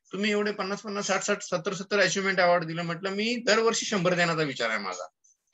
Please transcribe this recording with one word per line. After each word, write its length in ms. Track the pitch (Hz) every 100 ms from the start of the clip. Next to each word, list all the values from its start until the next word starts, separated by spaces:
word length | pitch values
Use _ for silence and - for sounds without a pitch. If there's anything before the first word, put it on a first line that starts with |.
| -
तुम्ही 200 | 185 208
एवढे 200 | 208 208
पन्नास, 300 | 208 190 196
पन्नास, 260 | 214 202 196
साठ, 140 | 190
साठ, 200 | 208 202
सत्तर, 320 | - 175 202
सत्तर 260 | 180 190 202
achievement 400 | 180 196 190 185
award 240 | 175 175
दिलं?" 200 | 160 165
म्हटलं, 260 | 170 165 190
"मी 260 | 202 220 240
दरवर्षी 500 | 214 220 226 220 -
शंभर 280 | 202 175
देण्याचा 280 | 175 170 160
विचार 280 | 147 127 113
आहे 100 | 107
माझा, 280 | 98 90 - _ _ _ _